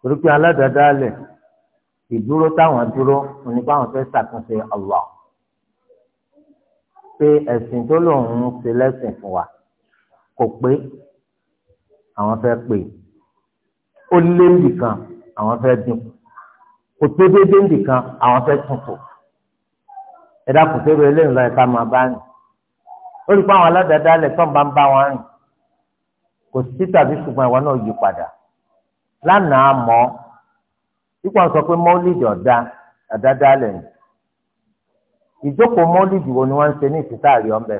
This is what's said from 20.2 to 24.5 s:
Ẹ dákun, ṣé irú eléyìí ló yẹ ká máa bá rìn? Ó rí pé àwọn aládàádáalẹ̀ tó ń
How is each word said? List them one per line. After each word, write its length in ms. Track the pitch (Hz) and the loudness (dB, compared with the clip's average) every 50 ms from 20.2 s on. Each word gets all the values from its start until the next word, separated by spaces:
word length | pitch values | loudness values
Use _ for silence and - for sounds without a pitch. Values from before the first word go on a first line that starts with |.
| _ _ _ _ _ | _ _ _ _ _
Ẹ 60 | - | 0
dákun, 280 | 135 156 160 160 160 156 | 4 4 4 4 2 -2
ṣé 100 | - 147 | 0 0
irú 120 | 156 147 | 2 4
eléyìí 300 | 147 143 143 160 160 147 | 4 4 4 2 2 2
ló 80 | 127 127 | 2 0
yẹ 80 | 123 120 | 0 0
ká 120 | 120 127 127 | 2 0 0
máa 200 | 127 123 117 117 | 2 2 -2 -2
bá 160 | 113 120 127 | 0 0 0
rìn? 180 | 127 127 123 107 - _ _ _ _ _ _ _ _ _ _ _ _ - - - - - - - | 0 0 -4 -10 -16 _ _ _ _ _ _ _ _ _ _ _ _ -20 -20 -20 -20 -20 -20 -16
Ó 80 | - - | -2 2
rí 100 | 202 196 | 2 2
pé 100 | 190 196 | 4 4
àwọn 140 | 196 190 175 | 4 4 4
aládàádáalẹ̀ 640 | 165 170 185 185 175 156 151 156 165 165 165 160 139 | 4 4 2 2 2 0 2 4 4 4 4 2 -2
tó 100 | - - 170 | 0 -2 -2
ń 80 | 156 | 0